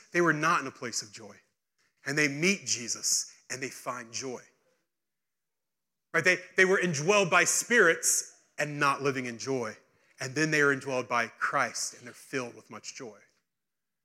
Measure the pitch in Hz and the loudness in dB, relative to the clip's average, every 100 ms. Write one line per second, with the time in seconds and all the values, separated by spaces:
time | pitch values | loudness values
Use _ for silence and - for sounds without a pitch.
0 | - 175 170 151 156 170 135 - 123 110 | -4 2 2 2 2 0 -2 -8 -8 -8
1 | 110 104 104 98 _ _ _ _ _ _ | -10 -14 -20 -20 _ _ _ _ _ _
2 | - 147 147 139 175 202 131 113 113 - | -6 0 0 0 0 0 -2 -6 -6 -6
3 | - - - - - 131 131 - 139 123 | -2 -2 -4 -12 -14 -10 -10 -10 -10 -10
4 | 113 113 131 117 - _ _ _ _ _ | -10 -10 -10 -10 -14 _ _ _ _ _
5 | _ _ _ _ _ _ _ _ _ _ | _ _ _ _ _ _ _ _ _ _
6 | _ 165 170 180 - - 185 190 180 143 | _ 0 4 2 2 4 4 4 2 0
7 | 151 208 185 175 170 - - 233 175 165 | 2 4 4 4 4 2 2 6 6 4
8 | - - - - _ - 147 147 147 139 | 0 -2 -2 -12 _ -6 -6 0 0 2
9 | 139 135 123 113 131 135 110 104 _ _ | -2 -2 -6 -8 -6 -4 -6 -10 _ _
10 | _ - 131 131 156 151 143 135 131 127 | _ -14 -6 0 2 4 4 2 -2 -4
11 | 117 120 113 - - 143 120 - - 107 | -2 -2 -2 -2 -2 0 -2 -4 -8 -10
12 | 120 - - 135 120 113 - 107 - - | -18 -20 -10 -6 -6 -10 -18 -18 -16 -16
13 | 127 101 _ _ _ _ _ _ _ _ | -16 -18 _ _ _ _ _ _ _ _